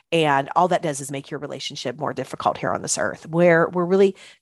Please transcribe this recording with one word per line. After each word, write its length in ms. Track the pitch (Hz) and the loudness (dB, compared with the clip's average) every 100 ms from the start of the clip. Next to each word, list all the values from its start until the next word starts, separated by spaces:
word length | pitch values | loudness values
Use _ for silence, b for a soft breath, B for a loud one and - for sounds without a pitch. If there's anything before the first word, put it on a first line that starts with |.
| _ | _
And 360 | 165 151 139 143 - | 2 4 2 2 0
all 140 | 180 | 2
that 140 | 175 | 2
does 180 | 170 139 | -2 -6
is 100 | 139 | -8
make 180 | 139 - | -8 -8
your 100 | 143 | -10
relationship 580 | 143 131 - 143 131 123 | -10 -10 -10 -8 -8 -4
more 160 | 139 | -6
difficult 460 | - 131 - - - | -4 -8 -2 -2 -2
here 120 | 147 | -4
on 120 | - | -4
this 140 | - - | -4 -2
earth, 300 | 104 - 160 | -4 -6 -4
where 400 | 160 175 165 165 | 2 6 6 4
we're 180 | 180 175 | 0 0
really 300 | 190 196 190 B B | 4 4 2 B B